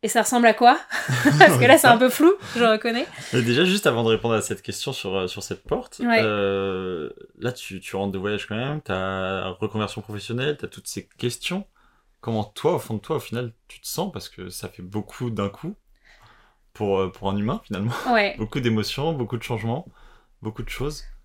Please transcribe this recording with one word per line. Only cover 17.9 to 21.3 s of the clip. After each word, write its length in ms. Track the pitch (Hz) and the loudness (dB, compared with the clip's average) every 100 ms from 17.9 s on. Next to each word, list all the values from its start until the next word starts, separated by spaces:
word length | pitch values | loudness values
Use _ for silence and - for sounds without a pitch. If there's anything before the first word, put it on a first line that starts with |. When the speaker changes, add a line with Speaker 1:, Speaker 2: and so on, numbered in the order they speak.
| 123 254 | -4 0
Speaker 1:
Ouais. 240 | 233 202 - | 2 2 -2
Speaker 2:
<laughs> 40 | |
Beaucoup 200 | 107 147 | -6 -2
d'émotions, 540 | 120 110 101 - 151 | 0 0 -2 -4 -4
beaucoup 240 | 151 113 120 | -4 -6 -6
de 60 | |
changements, 420 | - 117 113 127 - - - - _ _ | -6 -6 -4 -6 -8 -20 -20 -20 _ _
beaucoup 220 | 107 107 | -12 -10
de 60 | 117 | -10
choses. 340 | - 139 151 - - _ | -6 -8 -8 -16 -20 _